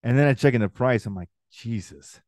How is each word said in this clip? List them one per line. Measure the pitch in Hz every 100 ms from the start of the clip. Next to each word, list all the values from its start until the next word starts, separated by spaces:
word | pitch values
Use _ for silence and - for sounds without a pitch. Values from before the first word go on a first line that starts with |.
And | 113 127
then | 143
I | 127
check | 143
in | 120
the | 104
price. | - 123 120 107
I'm | 98
like, | 85 _ _
"Jesus." | - 113 113 87 73 - -